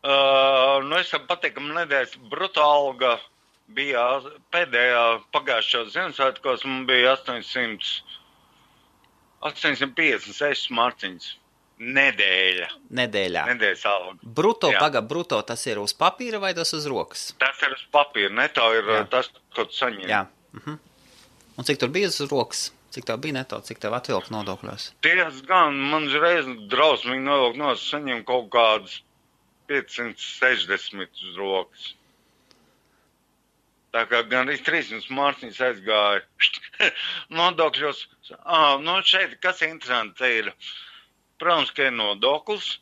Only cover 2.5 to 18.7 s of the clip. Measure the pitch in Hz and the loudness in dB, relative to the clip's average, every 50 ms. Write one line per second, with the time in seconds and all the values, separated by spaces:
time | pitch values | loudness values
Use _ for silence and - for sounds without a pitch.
2.5 | - 156 151 147 147 147 143 139 131 123 131 127 117 113 - - _ _ _ _ | 2 4 4 6 6 4 4 0 -2 0 0 0 0 0 -4 -16 _ _ _ _
3.5 | _ _ _ _ 107 127 139 143 135 120 120 123 131 139 127 139 151 - _ _ | _ _ _ _ -6 -6 -4 -2 0 0 2 2 0 -2 -4 -10 -20 -20 _ _
4.5 | - 175 175 135 120 120 123 123 123 120 117 117 113 110 - _ - 151 139 139 | -2 -2 -2 0 2 2 4 4 4 4 4 4 2 0 -4 _ -4 -4 0 0
5.5 | 127 113 110 - - 120 117 107 - 156 185 170 139 - 139 131 - - - 139 | 0 0 0 0 0 -2 -2 -4 -4 -6 -6 -6 -2 0 0 0 0 -2 -2 -2
6.5 | 127 113 - 135 131 131 131 123 131 123 123 127 135 135 - - 123 117 107 - | -2 -2 -2 -6 -6 0 2 4 4 6 6 6 4 2 0 -8 -8 -8 -8 -6
7.5 | - 127 123 113 107 95 - - - - - - - - _ _ _ _ _ _ | -4 -4 -4 -4 -4 -8 -6 -6 -6 -8 -8 -14 -20 -20 _ _ _ _ _ _
8.5 | _ _ _ _ _ _ _ _ _ _ _ _ _ _ _ _ _ _ - 156 | _ _ _ _ _ _ _ _ _ _ _ _ _ _ _ _ _ _ -8 -8
9.5 | 151 - - 156 139 - 143 135 120 - 165 151 120 104 - 104 101 - 143 147 | -8 -2 0 0 0 0 -2 -4 -2 0 2 2 2 0 -4 -10 -6 -4 -2 -2
10.5 | 139 - - - 127 117 117 123 117 _ - 95 90 85 - - - _ _ _ | -2 -2 -4 -4 0 2 0 0 0 _ -10 -12 -12 -12 -16 -18 -18 _ _ _
11.5 | _ _ _ _ _ _ 113 120 135 139 139 139 120 98 104 95 92 92 95 92 | _ _ _ _ _ _ -10 -2 2 4 4 4 4 2 2 2 4 4 2 2
12.5 | 92 90 87 - - - _ - - 127 123 120 104 101 98 90 87 85 73 117 | 2 0 -4 -8 -10 -14 _ -10 -4 -2 -2 0 0 0 0 0 0 -2 0 0
13.5 | 123 120 107 101 92 - - 107 101 95 90 92 95 87 - 113 113 139 160 208 | 0 2 2 0 0 0 -2 -2 -2 -2 -4 -8 -16 -16 -20 -10 -4 0 2 2
14.5 | 226 - - 156 120 98 143 156 139 123 107 113 143 170 175 - 139 107 104 - | 2 2 2 2 4 4 2 2 2 0 -2 -2 -6 -6 -4 -2 -4 -4 -4 -4
15.5 | 117 113 - - 110 104 101 104 - _ 156 180 190 - 254 240 220 208 196 190 | -8 -8 -6 -6 -4 -4 -4 -6 -2 _ 0 0 0 -2 -10 -8 -8 -4 -4 -4
16.5 | 180 170 165 - - 156 147 147 131 101 82 - - - - - - _ 127 131 | -4 -4 -4 -4 -4 -6 -6 -4 -4 -4 -6 -6 -8 -12 -12 -12 -4 _ -2 -2
17.5 | 139 - - 139 131 - - _ - 147 147 - - 117 101 98 101 113 135 156 | 0 0 -2 -2 -2 -6 -12 _ 2 2 2 4 2 0 0 0 2 0 0 0
18.5 | - - 120 113 | 2 2 4 4